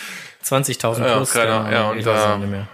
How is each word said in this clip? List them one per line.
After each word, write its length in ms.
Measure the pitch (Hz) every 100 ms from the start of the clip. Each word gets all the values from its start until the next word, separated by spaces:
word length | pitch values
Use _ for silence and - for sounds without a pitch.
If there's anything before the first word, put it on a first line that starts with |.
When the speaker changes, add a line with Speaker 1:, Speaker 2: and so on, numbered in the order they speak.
| - - - -
Speaker 1:
Zwanzigtausend 680 | - 135 135 120 117 113 127
Speaker 2:
Ja, 100 | 117
Speaker 1:
plus, 160 | 131
Speaker 2:
keine 120 | 120 113
Speaker 1:
keine 80 | 110
Speaker 2:
Ahnung. 120 | 107
Ja, 60 | 120
Speaker 1:
Ahnung, 100 | 107
Speaker 2:
und 60 | 110
Speaker 1:
ich 60 | 110
weiß 120 | 107
es 60 |
Speaker 2:
da 140 | 107 104
Speaker 1:
nicht 120 | 101
mehr. 180 | 98 101